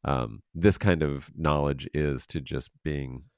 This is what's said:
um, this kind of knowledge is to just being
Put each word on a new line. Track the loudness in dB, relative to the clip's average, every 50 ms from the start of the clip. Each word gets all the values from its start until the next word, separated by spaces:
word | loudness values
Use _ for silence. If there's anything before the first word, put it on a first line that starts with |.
| 0
um, | 0 0 0 -2 -4 -6 -14 _ _ _
this | 4 4 4 4
kind | 6 4 2 2 4
of | 2 0 0 -4 -8 -12 -10
knowledge | -2 2 2 2 4 2 2 0 -2 -6 -6 -2
is | 0 0 0 -2 -4 -6
to | -6 -8 -8
just | -6 -4 -6 -6 -6 -8 _ _ _
being | -6 -4 -4 -6 -8 -10 -14 -16 _ _